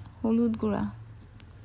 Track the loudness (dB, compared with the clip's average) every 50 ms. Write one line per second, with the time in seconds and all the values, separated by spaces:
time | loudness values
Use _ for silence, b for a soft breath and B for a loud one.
0 | -4 -14 -8 -2 2 4 6 6 6 4 2 2 2 2 2 2 0 -2 -4 -8
1 | -12 -16 -16 -18 -18 -18 -18 -20 -18 -18 -18 -18 -18